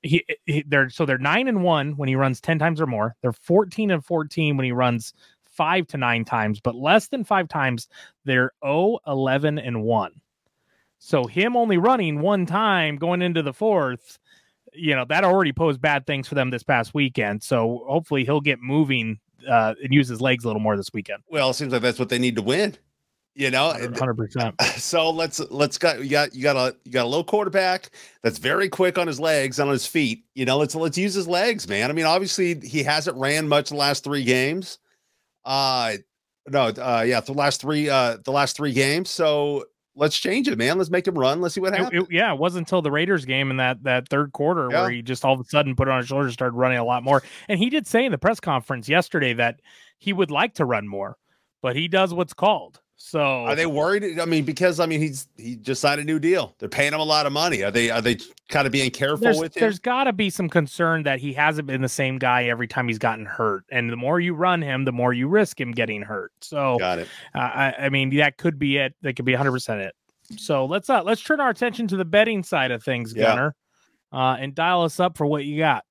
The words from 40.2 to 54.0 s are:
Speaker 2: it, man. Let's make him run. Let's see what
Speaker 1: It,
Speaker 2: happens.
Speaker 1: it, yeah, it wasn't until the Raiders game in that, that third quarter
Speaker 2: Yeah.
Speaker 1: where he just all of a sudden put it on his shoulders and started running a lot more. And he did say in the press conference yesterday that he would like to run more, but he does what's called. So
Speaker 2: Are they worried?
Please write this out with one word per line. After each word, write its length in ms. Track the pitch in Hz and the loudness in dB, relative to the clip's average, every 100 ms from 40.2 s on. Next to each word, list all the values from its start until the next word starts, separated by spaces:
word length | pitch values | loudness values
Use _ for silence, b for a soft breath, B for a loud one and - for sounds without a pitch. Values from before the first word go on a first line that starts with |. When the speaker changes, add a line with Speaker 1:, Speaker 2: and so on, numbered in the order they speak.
| - 220 277 | -2 0 0
Speaker 2:
it, 100 | 117 | 0
man. 200 | 127 175 | 0 2
Let's 120 | 170 | 0
make 160 | 180 185 | 0 0
him 100 | 170 | 0
run. 220 | 131 156 | 2 2
Let's 140 | 180 196 | -2 -2
see 60 | |
what 120 | 185 | -2
Speaker 1:
It, 60 | 190 | 0
Speaker 2:
happens. 240 | 185 175 | 0 0
Speaker 1:
it, 80 | 180 | 0
yeah, 220 | 170 220 | 0 0
it 60 | 143 | 2
wasn't 280 | 165 180 165 | 0 -2 -2
until 140 | 185 | 0
the 100 | 151 | 0
Raiders 340 | 147 175 185 131 | 0 0 -2 0
game 260 | 135 135 | -2 0
in 60 | 131 | 0
that, 260 | 127 123 | 0 0
that 240 | 131 127 127 | 0 -2 0
third 240 | 143 147 | -2 -2
quarter 380 | - 147 175 127 | -2 0 0 0
Speaker 2:
Yeah. 100 | 147 | 0
Speaker 1:
where 80 | 185 | 0
he 100 | 120 | -2
just 240 | 117 131 135 | -6 -2 0
all 80 | |
of 60 | 131 | 0
a 20 | |
sudden 320 | 123 147 143 123 | 2 0 0 0
put 140 | 135 | 0
it 20 | |
on 60 | 131 | 0
his 80 | 123 | 0
shoulders 200 | 135 139 | -2 -2
and 60 | |
started 220 | 117 127 120 | -2 -2 2
running 220 | 127 123 | 2 2
a 80 | 117 | 0
lot 180 | 123 | -2
more. 180 | 123 139 B B B | 4 2 B B B
And 100 | 196 | 0
he 100 | 233 | 2
did 160 | 302 214 | 0 0
say 200 | 226 262 | 0 2
in 60 | |
the 40 | 156 | 0
press 220 | 190 226 | 0 0
conference 480 | - 135 - 127 107 | 0 -2 -2 -8 2
yesterday 460 | 160 - 170 135 | 2 2 0 0
that 260 | 117 117 117 b b b b | 2 0 0 b b b b
he 160 | 202 | -6
would 180 | 190 170 | -2 0
like 220 | 147 220 - | 0 -2 0
to 100 | 139 | 0
run 220 | 113 104 | 0 -2
more, 300 | 98 98 - _ _ _ _ | -8 -8 -12 _ _ _ _
but 140 | 131 123 | -4 -2
he 120 | 165 | 0
does 240 | 190 190 | 2 2
what's 200 | 170 175 | 0 -4
called. 460 | - 196 208 - _ _ _ | 0 2 2 -4 _ _ _
So 440 | - 160 143 131 120 | -6 0 0 0 -2
Speaker 2:
Are 100 | 143 | 0
they 100 | 165 | 0
worried? 540 | 147 160 202 | 2 2 0